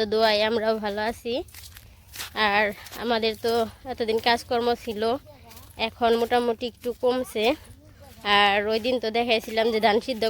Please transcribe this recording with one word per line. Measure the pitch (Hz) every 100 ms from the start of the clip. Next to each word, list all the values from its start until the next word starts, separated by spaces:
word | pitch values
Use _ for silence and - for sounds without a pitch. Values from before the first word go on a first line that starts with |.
ও | 220
দোয়ায় | 214 220 208 220
আমরাও | 226 220 220
ভালো | 208 202 214
আছি। | 226 233 254 359 - - - - - - - - - 214
আর | 202 208 208 - -
আমাদের | 226 226 220 220
তো | 233 233 220 - 269
এতদিন | 240 226 220 233
কাজকর্ম | 233 - 240 240 233
ছিল, | - 208 226 277 - - - - - - 226
এখন | - 233 233
মোটামুটি | 233 247 240 226 240
একটু | - 240 220
কমছে। | 254 254 254 214 220 302 - - - - - - 208 202
আর | 202 202 208
ওই | 220 233
দিন | 247
তো | 220 226
দেখাইছিলাম | 240 220 220 220 226
যে | 220 214
ধান | 214 247
সিদ্ধ | 226 226